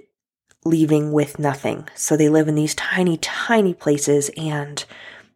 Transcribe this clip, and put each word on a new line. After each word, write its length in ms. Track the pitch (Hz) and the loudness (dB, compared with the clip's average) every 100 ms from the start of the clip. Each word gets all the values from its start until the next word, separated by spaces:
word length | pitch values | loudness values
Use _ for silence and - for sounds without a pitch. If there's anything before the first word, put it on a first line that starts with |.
| - _ _ _ _ _ | -12 _ _ _ _ _
leaving 480 | 160 160 156 151 151 | 0 2 4 2 2
with 260 | 151 143 - | 0 0 -2
nothing. 480 | 147 135 113 110 - | -4 -2 -4 -6 -10
So 220 | - - 151 | -8 -2 2
they 120 | 151 | 4
live 200 | 156 156 | 4 2
in 80 | 151 | 0
these 180 | 151 | -2
tiny, 420 | - - 185 180 165 | -4 -4 0 0 0
tiny 540 | - - - 226 190 | -4 -6 0 2 2
places, 600 | 175 - 147 143 147 143 - | 0 0 0 2 0 0 -6
and 480 | 160 147 143 147 - - - - - | -6 -6 -6 -10 -12 -16 -20 -20 -20